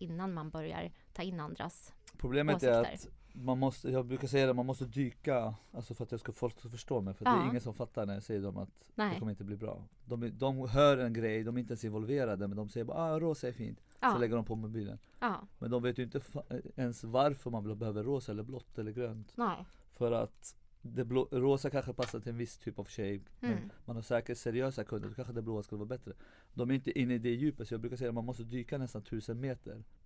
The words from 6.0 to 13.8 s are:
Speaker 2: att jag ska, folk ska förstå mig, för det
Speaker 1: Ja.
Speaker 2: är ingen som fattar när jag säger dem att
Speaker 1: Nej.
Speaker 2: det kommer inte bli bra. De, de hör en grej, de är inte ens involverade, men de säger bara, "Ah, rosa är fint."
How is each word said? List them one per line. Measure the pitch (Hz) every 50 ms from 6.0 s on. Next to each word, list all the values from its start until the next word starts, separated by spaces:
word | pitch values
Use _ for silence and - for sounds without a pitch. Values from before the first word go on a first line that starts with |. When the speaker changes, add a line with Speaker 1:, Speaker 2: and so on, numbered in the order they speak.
| 120
Speaker 2:
att | -
jag | 120 113
ska, | - -
folk | 110 - 123 120 - -
ska | - 117
förstå | 117 117 - - 143 117
mig, | 95 95 92
för | - -
det | 247
Speaker 1:
Ja. | 240 190 -
Speaker 2:
är | 131
ingen | 123 120
som | 117 120 104
fattar | - 123 - - 120 107
när | 101 101
jag | 101
säger | - - 110 101
dem | 98 98 95 101
att | 98 - - - - - -
Speaker 1:
Nej. | - 214 202 175
Speaker 2:
det | -
kommer | 117 110
inte | 101 - 101
bli | 101 104
bra. | 101 110 104 90 92 98 - - - -
De, | - 123 117 120 113 107 110
de | 135 135 135 131 131 120
hör | 113 139 147 143 139 127
en | 127 117
grej, | 113 117 113 110 107 110 110
de | 113 120
är | 123
inte | 120 101
ens | 120 113 -
involverade, | 110 104 107 110 110 143 143 127 113 101 95 101 98
men | 98
de | 107 107 104
säger | - 120 113
bara, | 123 - 156
"Ah, | 165 160 156 160
rosa | 170 165 156 - - 123
är |
fint." | 123 - 110 110 110 -